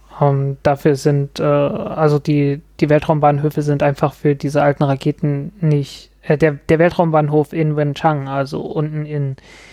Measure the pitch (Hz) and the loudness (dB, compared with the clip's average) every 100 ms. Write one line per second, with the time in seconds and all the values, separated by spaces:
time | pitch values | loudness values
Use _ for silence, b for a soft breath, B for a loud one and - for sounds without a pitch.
0 | _ - 143 139 139 135 151 143 156 139 | _ -2 0 2 -2 -2 -2 2 2 2
1 | 156 143 139 - 156 147 143 147 196 139 | 2 0 -2 -2 0 2 0 -4 -6 0
2 | 156 147 143 147 143 143 - - 151 151 | 2 2 0 0 0 -2 -8 -2 2 2
3 | - 151 147 143 147 151 147 143 147 143 | 2 2 2 2 -2 -2 -2 0 0 0
4 | 147 - 151 143 139 147 147 143 143 135 | -2 0 -2 -2 -2 0 0 2 0 0
5 | 151 143 147 143 147 - 160 147 139 - | -2 -2 -2 -4 -8 -4 0 0 -2 -12
6 | - _ - 147 156 143 - 156 175 - | -20 _ -4 2 2 0 0 2 4 2
7 | 165 156 147 151 143 165 151 151 147 139 | 2 2 2 0 0 -2 -2 0 -2 0
8 | 160 151 135 139 135 160 - - 151 151 | -2 -2 -4 -4 -4 -6 -6 -4 -4 -6
9 | 151 151 139 135 B B B | -6 -4 -4 -6 B B B